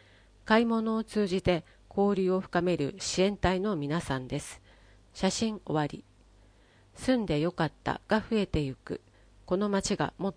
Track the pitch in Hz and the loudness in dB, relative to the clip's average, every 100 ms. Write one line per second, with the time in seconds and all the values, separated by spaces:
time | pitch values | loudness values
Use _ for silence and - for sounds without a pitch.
0 | - - - _ - 220 233 226 220 220 | -20 -20 -20 _ 2 4 4 2 0 -2
1 | 214 214 202 185 180 170 - - - - | -2 -2 0 0 2 0 -2 -20 -8 0
2 | 202 190 185 185 - 175 175 165 139 190 | 2 2 2 0 0 0 2 0 -2 -4
3 | - - 190 196 180 185 208 170 143 165 | -6 0 0 2 0 0 0 -2 -2 -2
4 | - 131 127 143 - - - - - - | -2 -4 -4 -8 -8 -16 -20 -20 -20 -20
5 | _ - 190 - 226 214 - 151 147 - | _ -2 -2 0 -2 -4 -4 -2 -2 -6
6 | - _ - - - _ _ _ _ - | -16 _ -20 -20 -20 _ _ _ _ -8
7 | - 254 196 147 165 - 156 - - - | 0 0 2 0 0 0 -4 -4 -6 -6
8 | - 214 - 220 190 156 139 131 - - | 0 -2 0 -2 0 -2 -2 -6 -10 -12
9 | _ _ - - - 185 208 196 - 202 | _ _ -20 -14 -2 0 2 0 0 0
10 | 160 - 190 | -2 -2 -6